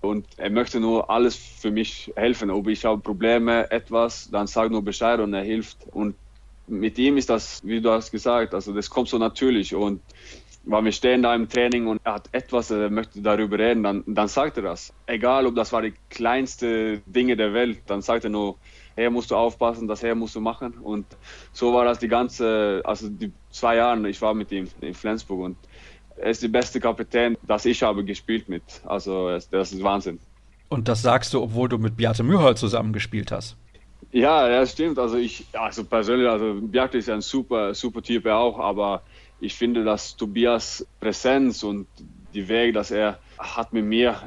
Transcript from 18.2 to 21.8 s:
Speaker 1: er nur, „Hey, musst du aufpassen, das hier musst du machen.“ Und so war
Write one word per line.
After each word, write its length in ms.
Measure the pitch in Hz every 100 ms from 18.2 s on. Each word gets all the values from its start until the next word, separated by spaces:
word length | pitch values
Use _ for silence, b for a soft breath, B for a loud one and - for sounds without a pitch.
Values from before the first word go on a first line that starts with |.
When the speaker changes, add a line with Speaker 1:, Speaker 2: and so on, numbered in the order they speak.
Speaker 1:
er 60 | 110
nur, 260 | 104 101 - B B B B
„Hey, 140 | 120
musst 220 | 120 110
du 40 | 107
aufpassen, 520 | 117 - 117 117 110
das 100 | 107
hier 160 | 117 113
musst 200 | 110 110
du 40 |
machen.“ 360 | 110 117 123 120
Und 280 | 107 107 - - B B B
so 220 | - 120
war 100 | 123